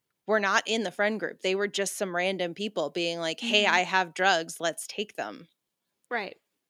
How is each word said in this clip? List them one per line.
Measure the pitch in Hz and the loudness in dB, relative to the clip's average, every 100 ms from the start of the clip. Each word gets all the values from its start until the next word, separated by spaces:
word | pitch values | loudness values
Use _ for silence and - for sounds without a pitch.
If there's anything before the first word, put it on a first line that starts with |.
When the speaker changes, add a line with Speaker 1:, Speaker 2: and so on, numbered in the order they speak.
| _ _ - | _ _ 0
Speaker 1:
were | 214 | 2
not | 196 208 - | 4 2 2
in | 226 | 0
the | 196 | -2
friend | - 208 214 | 0 0 0
group. | 175 - | -6 -4
They | 190 | -2
were | 190 202 | 0 0
just | 196 196 - | -2 -4 -2
some | 196 175 | -4 0
random | 180 190 180 | 0 0 -2
people | 165 214 175 147 | -4 -6 -2 -2
being | 180 170 170 | -2 -2 -2
like, | 165 160 | -4 -4
"Hey, | 233 208 | 2 4
Speaker 2:
Mm-hmm. | 202 | 6
Speaker 1:
I | 175 | 4
have | 180 185 180 | 4 2 0
drugs. | 160 190 175 165 - | 2 4 4 0 -4
Let's | 165 151 - | -4 -4 -6
take | - 208 - | -8 -8 -6
them." | 107 101 170 _ _ _ _ _ - | -8 -10 -16 _ _ _ _ _ -8
Speaker 2:
Right, | 240 196 - _ _ _ | -6 -6 -12 _ _ _